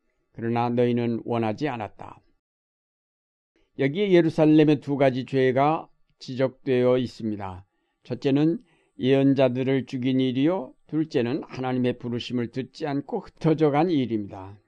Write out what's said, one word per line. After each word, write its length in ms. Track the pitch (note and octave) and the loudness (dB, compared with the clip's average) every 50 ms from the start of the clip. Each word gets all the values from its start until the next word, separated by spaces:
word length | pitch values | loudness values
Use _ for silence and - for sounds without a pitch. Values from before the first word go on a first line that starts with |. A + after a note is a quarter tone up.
| _ _ _ _ _ _ | _ _ _ _ _ _
그러나 380 | _ - A2+ A#2 A#2 A#2 A#2+ B2 | _ -8 -6 -4 -2 -2 -2 0
너희는 520 | A#2+ B2 B2 B2 A#2+ A#2+ A#2+ A#2+ A#2 A2 - | 0 2 2 2 2 0 0 -2 -4 -4 -6
원하지 440 | A2+ A#2+ A#2 A2+ A2 G#2+ - D3 D3 | -4 -4 -2 -2 -2 -4 -4 -6 -6
않았다." 540 | B2 A2+ G#2 G2 - - - - - - _ _ _ _ _ _ _ _ _ _ _ _ _ _ _ _ _ _ _ _ _ _ _ _ _ _ _ _ _ _ _ - | -6 -8 -10 -12 -12 -16 -18 -18 -18 -20 _ _ _ _ _ _ _ _ _ _ _ _ _ _ _ _ _ _ _ _ _ _ _ _ _ _ _ _ _ _ _ -2
여기에 340 | C3+ C#3 D3 G3 G#3 G3 | -2 -2 0 0 2 4
예루살렘의 680 | F3+ F3 E3 D#3+ - E3 D#3 D#3 D3+ D#3 D#3 D3+ D3+ D3+ | 4 4 4 4 2 4 4 6 8 8 6 6 4 2
두 160 | - C#3 C#3+ | 0 -4 0
가지 300 | C3 C#3 C3+ B2 C3 B2+ | 2 2 2 2 0 -4
죄가 600 | - C3+ C3+ C3 C3 A#2 C3 C#3+ D3+ D#3+ E3+ - - _ _ _ _ _ _ | -2 0 0 2 2 2 2 2 2 0 -2 -6 -12 _ _ _ _ _ _
지적되어 760 | - - B2+ A#2+ C3+ C3 - _ - C3+ B2+ B2 B2 B2 B2+ | -14 -10 -4 -2 -2 -2 -4 _ -4 -2 0 2 2 2 2
있습니다. 720 | C3 B2 A2+ - - A#2+ A2 G#2 G2 G2+ F#2+ F#2 F#2 G2 _ _ _ _ _ _ _ _ | 2 0 -4 -8 -8 -8 -6 -6 -6 -10 -12 -12 -14 -18 _ _ _ _ _ _ _ _
첫째는 580 | - B2 A2+ - C#3 C3+ C#3 D3+ D#3+ E3+ - - _ _ _ _ _ _ - | -10 -8 -4 0 2 2 4 2 2 0 -2 -6 _ _ _ _ _ _ -4
예언자들을 880 | B2 B2+ C3+ C3+ C3+ C#3 C3+ C3+ C3+ B2+ A#2+ B2+ C3 C3 C#3 C3+ B2 | 0 2 4 4 4 4 4 4 2 2 0 -2 -2 0 0 -2 -2
죽인 340 | - C#3 B2+ A#2+ C3+ B2+ C3 | -4 -6 -4 -2 -2 0 0
일이요, 520 | C3 C3 B2 C3 C#3 E3 F#3 A3+ C3 - - _ _ | 0 0 0 0 0 0 0 -2 -6 -10 -16 _ _
둘째는 560 | - D3+ D#3 D#3+ D#3 - C3+ A#2 A#2+ C3+ - | -8 -6 -4 -4 -2 -2 -2 -2 -2 -2 -6
하나님의 560 | - - - B2+ C3 B2+ B2+ C3 B2 B2 B2 B2 | -8 -10 -10 -8 -6 -4 -2 -2 -2 -2 -2 -4
부르심을 540 | - A#2+ A#2 A#2+ - - B2 B2 A#2+ A2+ | -6 -8 -8 -8 -8 -6 -6 -6 -6 -6
듣지 340 | - C3+ C3 B2+ - - D#3 | -8 -10 -10 -10 -10 -10 -8
않고 320 | D3 C#3 C#3+ C#3 - A#3+ G#3+ | -6 -6 -6 -6 -8 -10 -10
흩어져 520 | - - - - - D#3 D#3 C#3+ D#3+ D3 | -10 -12 -10 -2 0 0 2 4 2 2
간 200 | C3+ D3 E3 F#3 | 2 2 0 2
일입니다. 680 | E3 C#3 B2+ A2 A2+ G#2+ G2+ G2 G2 F#2+ F#2+ G2 G#2 G#2 _ | 0 0 -2 -2 -4 -6 -6 -10 -14 -16 -16 -18 -20 -20 _